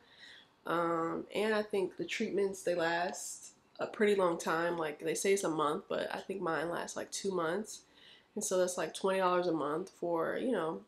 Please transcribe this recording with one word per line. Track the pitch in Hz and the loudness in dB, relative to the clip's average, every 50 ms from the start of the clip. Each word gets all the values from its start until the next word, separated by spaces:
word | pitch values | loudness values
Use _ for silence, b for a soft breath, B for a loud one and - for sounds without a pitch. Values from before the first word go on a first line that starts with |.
| B B B B B B B B B B B _ - | B B B B B B B B B B B _ -4
Um, | - 165 170 170 170 170 165 165 165 165 165 - - - | -2 0 2 2 2 0 0 0 -2 -4 -4 -6 -4 -2
and | 185 208 220 214 | 0 0 2 2
I | 208 214 | 0 0
think | - - 196 185 180 - | 0 0 0 0 0 -2
the | - 175 | -6 -6
treatments, | 170 - - 226 196 - 196 202 196 196 - - | -4 -2 -2 -2 0 0 0 0 0 -2 -2 -2
they | 180 175 | 0 0
last | 175 165 165 170 170 175 196 220 - - - - - - - - _ _ _ - | 2 2 2 2 2 0 -2 -4 -6 -8 -10 -12 -12 -14 -18 -20 _ _ _ -10
a | - - | -8 -8
pretty | - - - 214 208 208 | -4 0 2 4 4 6
long | 196 185 175 170 | 6 4 4 2
time. | 170 - 190 165 165 170 175 175 | 2 0 0 0 2 2 0 0
Like, | 165 156 151 147 - | 0 -2 -4 -4 -4
they | 165 165 160 | -2 -2 -2
say | - - 202 196 | 0 2 2 2
it's | 196 196 | 2 2
a | 165 | 0
month, | 156 156 151 143 156 - - - | 2 2 2 2 0 -2 -4 -4
but | - - - - - | -2 -2 -2 -2 -4
I | 190 | -6
think | - - 190 190 | -6 -6 -6 -4
mine | 180 165 165 147 151 170 | -2 -2 0 0 -2 -2
lasts, | 170 180 196 202 - | -4 -4 -6 -6 -6
like, | - - - | -8 -8 -8
two | - - - 196 | -6 -6 -4 -2
months. | 185 175 165 160 175 202 220 - - - - B B B B B B B B B B | -2 0 0 0 0 -2 -4 -6 -10 -16 -18 B B B B B B B B B B
And | 214 | -6
so | 202 - 190 | -2 0 2
that's, | 185 180 180 185 | 4 2 2 2
like, | - 165 156 - | -2 -4 -4 -4
twenty | - - 190 190 190 | -2 0 2 4 4
dollars | 185 180 180 180 175 | 4 4 4 4 4
a | 180 | 2
month | 160 156 139 147 151 160 190 - | 2 2 0 0 -2 -2 -4 -6
for, | - - - 170 165 165 160 - - | -8 -6 -2 0 0 0 0 0 0
you | - - 262 240 | 0 0 0 0
know, | 185 160 160 175 196 - | 0 0 -2 -4 -6 -8